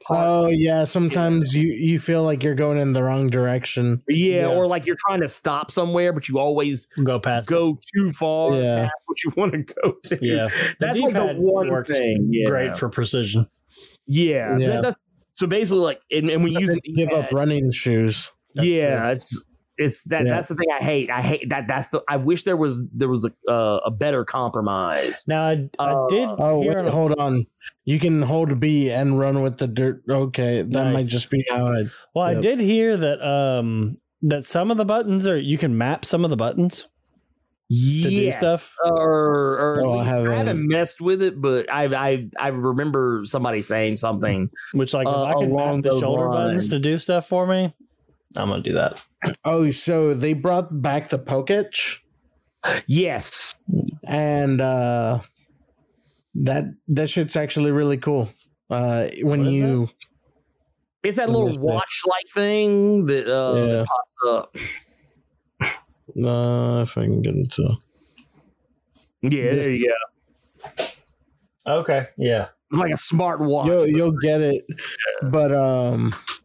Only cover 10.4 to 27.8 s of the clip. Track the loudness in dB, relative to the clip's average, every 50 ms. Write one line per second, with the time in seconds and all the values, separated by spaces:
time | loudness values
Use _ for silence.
10.4 | 0 -2 -2 -2 -2 -2 -2 -2 -2 -2 0 0 0 2 2 2 0 0 0 0
11.4 | 2 2 2 2 2 0 -2 -2 -2 0 0 0 2 2 2 2 2 2 2 2
12.4 | 2 2 2 0 0 -2 -4 -4 -4 -4 -2 -2 -2 0 0 0 0 0 2 0
13.4 | 0 0 _ _ _ _ -20 -20 -18 -18 -20 -14 _ -2 0 2 2 2 2 0
14.4 | 0 0 0 2 2 2 2 0 0 -2 -2 -4 _ _ _ _ _ _ -8 -4
15.4 | -2 0 0 0 0 2 2 2 2 2 0 -4 _ -4 -2 0 0 2 2 2
16.4 | 2 2 2 0 0 0 0 -2 -2 -2 -2 0 0 2 2 0 0 0 0 0
17.4 | 2 2 2 2 0 0 0 0 0 0 2 2 2 2 0 -2 -6 -10 -14 _
18.4 | _ _ -4 0 2 2 2 2 2 2 2 0 0 0 -2 -2 -4 -8 -10 -10
19.4 | -10 _ _ _ _ _ _ -2 -2 -2 -2 -4 -6 -4 -2 0 0 0 0 0
20.4 | -2 -4 -4 -2 -2 -2 -2 0 0 0 0 0 0 -2 -2 -2 0 0 -2 -2
21.4 | -2 -4 -4 -4 -4 -4 -4 -4 -4 -4 -6 -6 -4 -2 -2 0 2 0 0 0
22.4 | 0 0 0 2 0 0 0 -2 -6 -6 -4 -2 0 0 2 0 0 -2 -4 _
23.4 | -2 0 2 2 2 2 2 0 0 -2 -2 -2 -2 0 0 0 -2 -2 -4 -4
24.4 | -2 -2 -2 -2 -2 -2 0 -2 -2 -2 -2 -2 -2 -4 -6 -6 -6 -4 -2 0
25.4 | 0 0 0 0 -2 -4 -6 -4 -2 0 0 0 0 2 2 0 0 0 -2 0
26.4 | 0 2 2 2 2 2 0 0 0 0 0 2 2 2 2 0 0 0 0 0
27.4 | -2 -4 _ -20 -18 -18 -18 -8